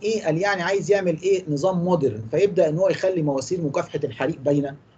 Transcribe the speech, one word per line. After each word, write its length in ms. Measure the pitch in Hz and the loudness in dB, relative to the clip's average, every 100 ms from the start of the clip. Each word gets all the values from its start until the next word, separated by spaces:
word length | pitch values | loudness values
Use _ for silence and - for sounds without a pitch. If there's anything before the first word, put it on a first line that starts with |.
ايه 220 | 208 220 160 | -2 -2 0
قال 120 | 160 | 0
يعني 240 | 202 190 | 0 0
عايز 300 | 170 202 160 | 0 0 2
يعمل 300 | 202 180 156 | 2 2 0
ايه 280 | 185 190 175 | 2 0 0
نظام 340 | 143 185 180 | 0 0 0
مودرن، 440 | 180 170 135 107 113 | 0 2 0 -2 -4
فيبدا 380 | 151 202 175 160 | 0 2 4 2
ان 80 | 156 | 2
هو 120 | 190 | 0
يخلي 320 | 151 190 185 | 2 0 0
مواسير 400 | 147 135 131 180 | 0 -2 -2 -4
مكافحه 380 | 151 175 160 147 | -2 -2 -4 -4
الحريق 360 | 139 - 139 160 | -6 -4 -4 -2
باينه 380 | 139 143 139 147 _ | 0 0 0 -8 _